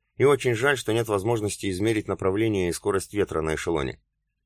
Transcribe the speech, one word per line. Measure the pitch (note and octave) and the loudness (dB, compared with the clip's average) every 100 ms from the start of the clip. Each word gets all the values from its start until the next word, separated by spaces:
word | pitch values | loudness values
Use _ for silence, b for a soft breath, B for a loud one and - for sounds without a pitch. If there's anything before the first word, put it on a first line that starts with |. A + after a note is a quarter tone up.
| _ - | _ 0
И | |
очень | C3 C#3 B2+ | 2 4 0
жаль, | A2 C#3 C3 | 2 2 0
что | - | 0
нет | A2+ A2 | 0 2
возможности | G2+ G#2 A#2 G#2 - G2 | 0 0 0 -2 -4 -4
измерить | F2+ A2 G#2+ G2 | 0 0 0 -2
направление | F#2 F#2+ G2+ A2+ G2+ F2+ | -2 0 2 0 2 0
и | |
скорость | - G2+ G2 - | 0 -2 -2 -2
ветра | G2+ F2+ D#2+ | -2 0 0
на | D#2+ | -2
эшелоне. | D#2 F2+ D#2+ C2 - _ _ _ _ | -2 -2 -2 -2 -6 _ _ _ _